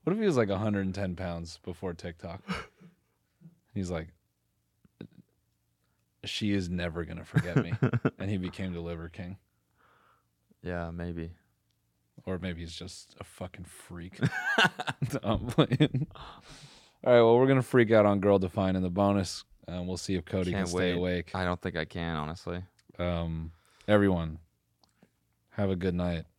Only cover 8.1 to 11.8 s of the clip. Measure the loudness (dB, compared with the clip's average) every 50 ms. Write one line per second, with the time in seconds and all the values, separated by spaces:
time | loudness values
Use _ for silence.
8.1 | -2 -2 -6 -4 -4 -4 -4 -6 -6 -6 -6 -6 -6 -6 -6 -6 -8 -8 -10 -12
9.1 | -12 -12 -12 -12 -14 -16 _ _ _ _ _ _ _ _ _ _ _ _ _ _
10.1 | _ _ _ _ _ _ _ _ _ _ -8 -6 -6 -6 -6 -6 -8 -8 -8 -6
11.1 | -6 -8 -8 -10 -12 _ _ _ _ _ _ _ _ _